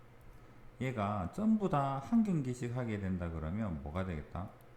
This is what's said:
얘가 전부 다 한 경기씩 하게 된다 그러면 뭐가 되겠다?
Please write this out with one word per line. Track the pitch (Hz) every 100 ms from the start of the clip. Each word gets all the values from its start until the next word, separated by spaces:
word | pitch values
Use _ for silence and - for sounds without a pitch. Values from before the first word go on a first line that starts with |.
| - - - - - - - -
얘가 | 127 113 101 104 87 -
전부 | 214 214 190
다 | 143 139 139
한 | - 233
경기씩 | 214 165 127 123 123 123
하게 | 120 104
된다 | 95 92 85
그러면 | 80 78 101 107 76
뭐가 | 71 85 92
되겠다? | 80 - 85 98 - -